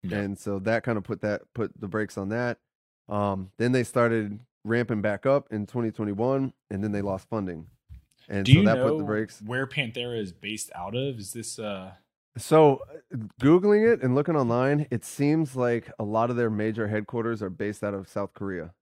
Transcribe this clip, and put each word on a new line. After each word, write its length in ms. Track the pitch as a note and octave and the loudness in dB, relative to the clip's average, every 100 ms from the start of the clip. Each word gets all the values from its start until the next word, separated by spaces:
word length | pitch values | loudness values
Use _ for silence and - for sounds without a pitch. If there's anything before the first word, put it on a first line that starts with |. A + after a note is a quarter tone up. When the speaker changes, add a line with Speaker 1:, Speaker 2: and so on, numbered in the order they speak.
Speaker 1:
Yeah. 160 | F#2 G2+ | -4 -4
Speaker 2:
And 200 | G2+ G2 | -4 -6
so 180 | - G2 | -6 -4
that 240 | G2 A2+ | 0 0
kinda 180 | B2+ A2 | 0 -4
put 200 | F#2+ G#2 | -4 -4
that, 200 | G#2+ G#2 - | -2 -4 -6
put 260 | - G#2+ - | -6 -6 -6
the 80 | G#2 | -6
brakes 300 | G#2+ G#2+ - | -4 -4 -6
on 120 | G2 | -4
that. 280 | A2+ B2 A#2+ _ _ _ _ - | -2 -2 -6 _ _ _ _ -6
Um, 440 | G#2 G2+ F#2+ F#2 _ | -2 0 -2 -8 _
then 140 | A#2+ | 2
they 120 | B2+ | 2
started 560 | A#2 B2+ A#2 A2+ G#2 G#2 - _ | 2 2 4 2 -2 -8 -16 _
ramping 380 | G#2+ A#2 A#2+ A2 | -2 0 0 0
back 240 | G#2 G2+ C3+ | 0 0 2
up 260 | C#3 - | 2 0
in 160 | G#2+ G2+ | -6 -4
twenty 240 | B2 A#2 | -4 -4
twenty-one, 640 | G#2+ G#2 G2+ A#2+ C3+ C3+ - _ | -4 -4 0 0 0 -2 -6 _
and 120 | G2 | -4
then 80 | G#2+ | -2
they 100 | G#2 | -2
lost 280 | G2 F#2+ - | -2 -4 -4
funding. 380 | A2+ F#2+ E2 F2 _ _ - _ _ - | -4 -4 -8 -12 _ _ -20 _ _ -6
And 180 | G2+ G2 | -2 6
Speaker 1:
Do 80 | |
Speaker 2:
so 60 | C#3 | 6
Speaker 1:
you 60 | C#3+ | 6
Speaker 2:
that 120 | A#2+ | 4
Speaker 1:
know 120 | C3 | 2
Speaker 2:
put 80 | D#3 | 0
the 60 | |
brakes. 380 | D3+ G#2+ A2 - G#2+ | -2 -4 -4 -10 -8
Speaker 1:
where 220 | B2 C3+ | -4 -4
Panthera 520 | D3 B2 B2 B2 A#2 | -4 -6 -6 -6 -6
is 120 | G2+ | -8
based 400 | E2+ G2+ G#2+ - | -10 -10 -10 -10
out 220 | - F2+ A#2 | -10 -8 -4
of? 240 | C#3 A#2+ | -6 -6
Is 140 | G2 | -10
this, 260 | A#2+ G#2+ - | -12 -12 -10
uh 320 | G#2+ G2 F#2+ F#2+ _ _ _ - | -8 -8 -12 -18 _ _ _ -14
Speaker 2:
So, 440 | - D#3+ D3+ C3+ - D#3+ _ | 4 8 8 6 -4 -18 _
uh, 40 | B2+ G#2+ - | -10 -10 2
Googling 500 | C#3 F3 G3+ G#3 A3+ | 6 6 8 6 6
it 100 | A#3 | 4
and 140 | C3 B2+ | 4 2
looking 200 | D3+ D#3 | 2 2
online, 500 | A#2+ A#2 C3 D3 D3+ | 2 2 2 2 0
it 140 | A#2 | -4
seems 520 | - - C#3+ D#3+ D3+ C3 | -6 0 2 2 0 0
like 360 | B2 A#2+ - - | 0 0 -4 -8
a 40 | |
lot 260 | G#2+ A2 A#2+ | -2 0 2
of 60 | A#2+ | 2
their 120 | A#2 | 0
major 380 | G#2+ G#2+ A2 G#2 | 0 -2 -2 -2
headquarters 560 | G#2+ G#2 A#2+ A2+ A2+ | -2 -2 -4 -4 -4
are 60 | G2 | -6
based 320 | F2 G#2 G#2 | -4 -6 -4
out 100 | G#2 | -4
of 140 | G2+ F#2 | -6 -6
South 260 | - G2+ | -6 -6
Korea. 400 | - G2 F#2 E2+ _ | -6 -6 -6 -8 _